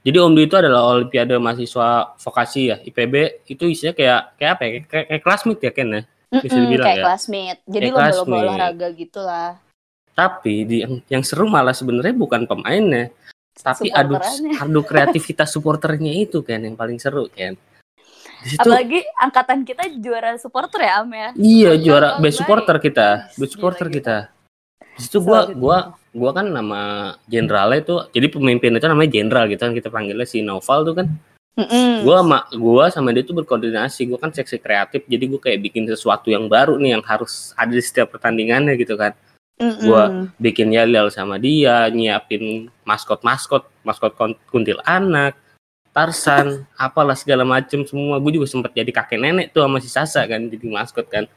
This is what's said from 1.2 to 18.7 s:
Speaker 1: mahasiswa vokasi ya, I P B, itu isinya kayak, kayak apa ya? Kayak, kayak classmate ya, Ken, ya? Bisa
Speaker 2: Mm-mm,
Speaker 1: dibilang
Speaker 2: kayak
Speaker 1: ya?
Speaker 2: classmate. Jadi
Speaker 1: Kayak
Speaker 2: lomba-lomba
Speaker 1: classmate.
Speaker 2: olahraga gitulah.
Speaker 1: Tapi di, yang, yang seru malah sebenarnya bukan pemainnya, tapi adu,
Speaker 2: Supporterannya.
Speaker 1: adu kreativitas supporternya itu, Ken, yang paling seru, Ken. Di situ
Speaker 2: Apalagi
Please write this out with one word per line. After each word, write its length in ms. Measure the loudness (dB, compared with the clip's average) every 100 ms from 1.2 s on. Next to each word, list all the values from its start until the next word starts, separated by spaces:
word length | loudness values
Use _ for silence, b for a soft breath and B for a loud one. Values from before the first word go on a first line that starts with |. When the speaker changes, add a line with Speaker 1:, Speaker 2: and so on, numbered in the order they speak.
| 0 0
Speaker 1:
mahasiswa 800 | 0 -4 -6 -2 2 2 -2 -8
vokasi 560 | -6 -2 -2 -2 -2
ya, 40 | -4
I 80 | -6
P 80 | -4 0
B, 100 | 0 0 -4 _
itu 180 | -6 -4
isinya 240 | -2 -6
kayak, 280 | 0 2 2 -2 _
kayak 100 | -2 0
apa 60 | -4
ya? 60 | -6 -6
Kayak, 160 | -6 -4
kayak 160 | -4
classmate 400 | 0 0 0 -2
ya, 100 | -4
Ken, 180 | -4 -4
ya? 80 | -4 -8 _ _
Bisa 160 | -2 0
Speaker 2:
Mm-mm, 140 | 0 2
Speaker 1:
dibilang 220 | 2 2
Speaker 2:
kayak 80 | 2
Speaker 1:
ya? 80 | 0
Speaker 2:
classmate. 540 | -2 -6 -8 -10 -12 -8
Jadi 160 | -4 0
Speaker 1:
Kayak 80 |
Speaker 2:
lomba-lomba 320 | 2 2 2 -2
Speaker 1:
classmate. 240 | -2 -2
Speaker 2:
olahraga 380 | -2 -4 -4 -10 -10
gitulah. 520 | -16 -10 -8 -6 -8 -12 _ _ _ _ _ -2
Speaker 1:
Tapi 480 | -2 0 -4 -4 -2
di, 160 | -2
yang, 120 | -4 -8 _
yang 80 | -4
seru 220 | -2 -2 2
malah 320 | 4 2 0
sebenarnya 380 | -2 -2 0 -2
bukan 320 | 0 -2 -2
pemainnya, 640 | -4 -2 0 2 0 -2 _ B _ _
tapi 400 | _ -6 -4 0
adu, 240 | 0 2 0
Speaker 2:
Supporterannya. 400 | -4 -6 -6 -4
Speaker 1:
adu 240 | 0 0
kreativitas 680 | 2 2 2 0 -4 -2 -2
supporternya 560 | -2 -2 -2 -2 -4 -4
itu, 320 | -4 -2 -4
Ken, 160 | -4 -6
yang 160 | -8
paling 240 | -8 -8 -6
seru, 320 | -4 -4 -6
Ken. 240 | -8 -10 -10 _ _ _ _ B B B B
Di 160 | -8 2
situ 80 |
Speaker 2:
Apalagi 400 | 4